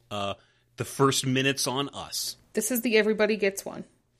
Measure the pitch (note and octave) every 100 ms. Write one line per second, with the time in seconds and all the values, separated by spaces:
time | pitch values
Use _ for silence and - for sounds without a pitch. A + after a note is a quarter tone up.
0 | - G#2 G2+ - _ _ _ - A2 -
1 | C3+ - C3+ C3 C3+ C#3 C#3 C3 C#3 G2+
2 | D#2 - - - _ G#3+ G#3+ B3 B3 G#3+
3 | G#3 G#3 G#3+ G#3 G3 - - - - _
4 | _